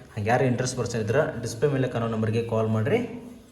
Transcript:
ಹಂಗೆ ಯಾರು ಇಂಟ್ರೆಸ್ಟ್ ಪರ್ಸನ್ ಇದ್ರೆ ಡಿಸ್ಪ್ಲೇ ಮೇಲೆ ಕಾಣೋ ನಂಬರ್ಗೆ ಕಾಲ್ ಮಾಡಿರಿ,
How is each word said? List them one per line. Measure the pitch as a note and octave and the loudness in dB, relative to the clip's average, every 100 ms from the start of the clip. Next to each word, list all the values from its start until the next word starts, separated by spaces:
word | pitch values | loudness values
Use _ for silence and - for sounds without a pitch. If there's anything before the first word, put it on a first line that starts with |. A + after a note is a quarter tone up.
| - - | -12 -4
ಹಂಗೆ | G#2 | 2
ಯಾರು | B2+ | 4
ಇಂಟ್ರೆಸ್ಟ್ | C3+ A2+ B2 - | 4 2 0 -2
ಪರ್ಸನ್ | A2+ A#2 | -4 -2
ಇದ್ರೆ | G2+ C3+ F#3 - | 0 2 2 -2
ಡಿಸ್ಪ್ಲೇ | A2+ - D3 | -8 0 0
ಮೇಲೆ | C3 B2+ | 2 0
ಕಾಣೋ | A#2+ A#2 | 0 -2
ನಂಬರ್ಗೆ | A2+ A2 A2+ | 0 0 0
ಕಾಲ್ | A2 A2 A2 | 0 0 2
ಮಾಡಿರಿ, | A2 G#2+ A3 - - - - - | 2 2 0 0 -8 -14 -18 -14